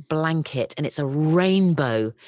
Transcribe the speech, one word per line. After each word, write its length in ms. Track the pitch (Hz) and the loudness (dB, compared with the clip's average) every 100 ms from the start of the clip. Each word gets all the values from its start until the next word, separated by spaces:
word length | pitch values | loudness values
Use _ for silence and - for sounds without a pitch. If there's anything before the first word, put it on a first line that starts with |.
| - | -4
blanket, 680 | 156 160 165 - 127 - - | -2 0 -2 -2 -4 -6 -4
and 100 | 147 | -6
it's 120 | - | -4
a 80 | 139 | -4
rainbow. 1040 | 147 156 175 190 190 180 151 127 110 110 - | 0 2 2 4 4 2 2 0 0 -2 -8